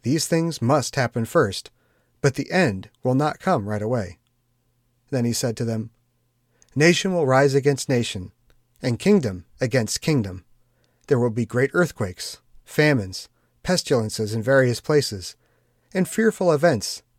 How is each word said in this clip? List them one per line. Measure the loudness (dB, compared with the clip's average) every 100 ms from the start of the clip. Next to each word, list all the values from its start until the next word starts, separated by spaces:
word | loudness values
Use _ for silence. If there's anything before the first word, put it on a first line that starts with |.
These | 0 -2 0
things | 0 0 -2
must | 0 0 0 -4
happen | -2 -2
first, | -2 0 0 -4 -12 _ _ _ _ _
but | -2
the | -2 -2
end | 0 0 -2 -12 _
will | -2
not | 0 0 -2
come | -2 -2 -2
right | -4
away." | -2 -4 -6 -12 _ _ _ _ _ _ _ _ _
Then | -2
he | -2
said | -2 -4 -4
to |
them, | -4 -6 -8 _ _ _ _ _ _ _ _
Nation | 4 4 4 0
will | 0 2
rise | 4 4
against | 4 2 0 0
nation, | 0 0 -6 -14 _ _ _ _ _
and | -4 0
kingdom | 4 4 2 -6 -16 _
against | -2 0 -2 -4
kingdom. | 0 0 -2 -8 _ _ _ _ _ _ -2
There | 0
will | 2
be | -2 -2
great | 0 0
earthquakes, | 2 0 -2 -8 -8 -14 -16 _ -20
famines, | -6 2 2 2 -2 -12 -16 _ _ _
pestilences | -4 -4 0 0 0 -4 -4
in | -4
various | 2 4 4 0
places, | 0 0 0 -8 -12 -18 _ _ _ _ _
and | -4 -2
fearful | 0 0 2 0
events | 4 2 2 -4 -12 _